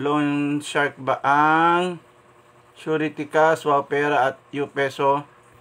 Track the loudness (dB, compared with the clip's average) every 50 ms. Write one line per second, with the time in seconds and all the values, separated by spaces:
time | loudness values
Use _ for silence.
0 | -4 -2 0 0 0 0 -2 -2 -2 -2 -4 -4 -6 -4 -2 -2 -2 -2 -4 -6
1 | -4 -4 -2 0 0 2 2 4 4 4 4 4 4 2 2 2 0 -4 -6 -10
2 | -14 _ _ _ _ _ _ -20 _ _ _ -20 _ _ _ -12 -6 -4 -2 -2
3 | -2 -4 -6 -8 -8 -2 2 2 4 4 2 0 0 0 0 0 0 -2 -2 -2
4 | 0 0 0 0 0 0 -2 -6 _ _ -8 -8 -8 -6 -4 -4 -4 -4 -2 0
5 | 0 0 0 0 -2 -8 -18 _ _ _ _ -20